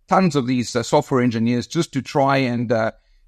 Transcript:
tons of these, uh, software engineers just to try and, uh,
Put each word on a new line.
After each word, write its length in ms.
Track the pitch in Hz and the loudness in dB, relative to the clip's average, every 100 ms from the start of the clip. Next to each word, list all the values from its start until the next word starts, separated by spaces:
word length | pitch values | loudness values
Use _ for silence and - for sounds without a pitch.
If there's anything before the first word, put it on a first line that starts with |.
| _ | _
tons 260 | 190 185 | 2 2
of 120 | 143 123 | 0 0
these, 280 | 127 113 | -2 -2
uh, 80 | 120 | -4
software 380 | 113 151 - 131 | 0 0 2 0
engineers 460 | 123 113 117 120 - | 2 0 0 -2 -2
just 260 | 160 160 | -4 -4
to 80 | 135 | -6
try 380 | - 151 139 139 | -4 0 2 2
and, 340 | 127 120 113 | 0 -2 -2
uh, 200 | 113 110 - _ _ | -2 -2 -6 _ _